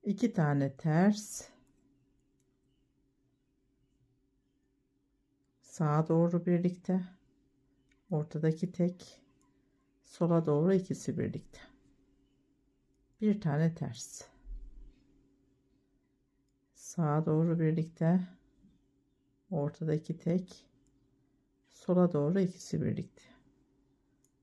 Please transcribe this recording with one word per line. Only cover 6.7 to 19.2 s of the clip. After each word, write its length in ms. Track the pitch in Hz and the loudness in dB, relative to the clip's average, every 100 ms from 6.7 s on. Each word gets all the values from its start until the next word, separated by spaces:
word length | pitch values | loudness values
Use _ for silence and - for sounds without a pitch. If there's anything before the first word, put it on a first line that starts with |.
| 180 - 185 - - _ _ _ _ _ _ _ _ _ | -4 -2 -2 -4 -16 _ _ _ _ _ _ _ _ _
ortadaki 600 | 160 151 151 160 160 180 | -4 -4 -2 0 0 -4
tek, 500 | - 175 180 - - _ _ _ _ _ _ _ _ | 0 -2 -2 -18 -20 _ _ _ _ _ _ _ _
sola 420 | _ - 170 170 160 | _ -4 2 2 2
doğru 280 | 147 170 | 2 4
ikisi 440 | 190 185 - - - | 2 0 -6 -4 -4
birlikte, 420 | - - - - - _ _ _ _ _ _ _ _ _ _ _ _ _ _ _ | -4 -6 -14 -20 -20 _ _ _ _ _ _ _ _ _ _ _ _ _ _ _
bir 200 | 214 208 | 0 2
tane 340 | 160 147 165 165 | 0 2 2 0
ters, 460 | - 117 - - - - - - - - - - _ _ _ _ _ _ _ _ _ _ _ _ _ _ _ _ _ | -8 -8 -14 -16 -20 -20 -14 -14 -14 -20 -20 -20 _ _ _ _ _ _ _ _ _ _ _ _ _ _ _ _ _
sağa 520 | _ - - 156 147 156 | _ -12 -4 0 0 0
doğru 340 | 156 165 165 | 0 0 2
birlikte, 680 | 160 165 160 - 165 185 180 - _ _ - _ _ _ _ _ | 0 0 -4 -2 2 2 0 -14 _ _ -20 _ _ _ _ _